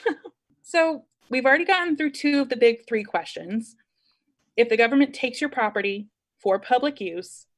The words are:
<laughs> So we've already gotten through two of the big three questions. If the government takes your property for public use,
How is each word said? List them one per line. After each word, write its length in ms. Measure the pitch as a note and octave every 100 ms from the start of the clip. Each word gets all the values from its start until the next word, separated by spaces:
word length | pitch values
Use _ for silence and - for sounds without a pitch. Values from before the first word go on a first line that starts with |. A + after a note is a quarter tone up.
| -
<laughs> 100 | D4+ E4 - _ _
So 440 | - E4+ E4 C#4+ - _ _
we've 160 | B3+ C4
already 200 | D4 F4
gotten 300 | F#4 F4 D4+
through 160 | D4+
two 300 | - D4 C#4+
of 80 | C#4
the 80 | A#3+
big 280 | A#3 A#3 -
three 160 | A3+
questions. 720 | G#3 F3 D#3+ E3 E3 A3 A3+ _ _ _ _ _ _ _ _ -
If 100 | A#3
the 80 | A3+
government 380 | A#3 C#4 C#4 -
takes 260 | B3+ B3
your 80 | D4
property 600 | C4 G#3+ G#3+ G3+ G3 G#3 _ _ _
for 200 | G3+ G3
public 420 | - B3 C#4+ C#4+
use, 460 | F#3+ E3+ F#3 - _